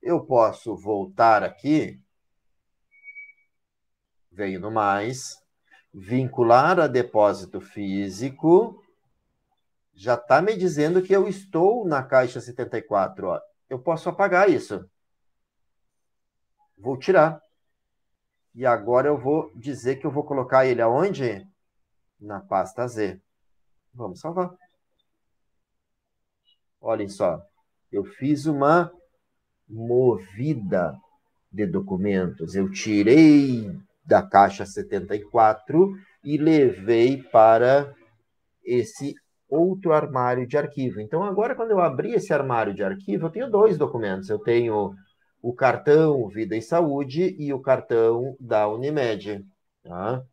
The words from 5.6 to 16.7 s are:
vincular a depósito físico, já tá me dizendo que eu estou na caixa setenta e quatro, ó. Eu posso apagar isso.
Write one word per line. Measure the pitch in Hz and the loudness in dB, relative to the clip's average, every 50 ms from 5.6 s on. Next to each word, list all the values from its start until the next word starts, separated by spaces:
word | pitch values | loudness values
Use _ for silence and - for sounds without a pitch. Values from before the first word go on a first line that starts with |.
| _ _ _ _ _ _ _ | _ _ _ _ _ _ _
vincular | 101 95 95 117 127 131 123 - - 120 117 127 127 139 160 190 175 | -20 -10 -4 -4 -4 -4 -4 -2 0 4 4 6 6 6 4 2 2
a | 165 139 | 0 0
depósito | 127 123 117 - - 107 104 104 95 95 92 87 - 98 | 0 -2 -2 0 0 2 2 2 2 -2 -10 -14 -14 -14
físico, | - - - 110 104 98 95 98 101 98 92 95 120 139 135 - - 156 170 190 226 233 208 - _ _ _ _ _ _ _ _ _ _ _ _ _ _ _ _ _ _ _ _ _ _ _ | -14 -14 -14 -10 -8 -6 -6 -6 -6 -6 -8 -10 -10 -10 -10 -4 2 4 4 4 4 2 -8 -18 _ _ _ _ _ _ _ _ _ _ _ _ _ _ _ _ _ _ _ _ _ _ _
já | 98 95 123 120 117 | _ -2 -2 -2 -2
tá | - - 127 147 | 2 2 4 4
me | 170 208 220 | 4 2 -2
dizendo | 190 185 180 156 147 147 156 175 185 | 0 -2 -2 0 0 0 2 2 0
que | 185 190 190 | 2 2 2
eu | 196 185 202 | 2 2 0
estou | 185 - - - - 165 170 196 226 247 220 | -4 -10 -12 -6 -2 2 2 2 2 2 -2
na | 180 151 139 | -2 -2 -2
caixa | 127 131 139 131 127 123 - 131 | -2 2 2 2 2 2 -4 -10
setenta | - 120 120 - 120 - - 110 | -14 -14 -10 -10 -10 -8 -8 -10
e | |
quatro, | 104 - 104 101 95 92 - - 95 92 | -6 -2 -2 0 0 -2 -4 -8 -6 -6
ó. | 82 - - _ _ _ _ _ | -6 -6 -8 _ _ _ _ _
Eu | 131 127 | -12 -8
posso | 131 - 165 156 - 180 | -4 -4 -4 -4 -4 -8
apagar | 170 185 196 202 180 180 196 208 | -2 -2 0 2 4 4 4 4
isso. | 160 117 - - 107 92 92 _ _ _ _ _ _ _ _ _ _ _ _ _ _ _ _ _ _ _ _ _ _ _ _ _ _ _ _ _ _ _ _ _ _ _ _ _ | 2 0 -2 -6 -10 -10 -10 _ _ _ _ _ _ _ _ _ _ _ _ _ _ _ _ _ _ _ _ _ _ _ _ _ _ _ _ _ _ _ _ _ _ _ _ _